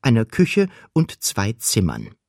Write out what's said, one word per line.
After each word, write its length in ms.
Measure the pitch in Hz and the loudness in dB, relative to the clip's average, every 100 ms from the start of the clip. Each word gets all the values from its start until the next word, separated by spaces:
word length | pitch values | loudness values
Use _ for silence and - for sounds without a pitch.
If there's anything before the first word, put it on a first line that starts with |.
einer 240 | - 113 | 4 2
Küche 440 | 110 - 180 - 190 - - | 0 0 2 2 -2 -4 -4
und 300 | - 165 - | -2 -2 -4
zwei 300 | - - 101 | -6 -4 -4
Zimmern. 580 | 117 - - 90 57 52 - | -4 -2 0 0 -2 -12 -18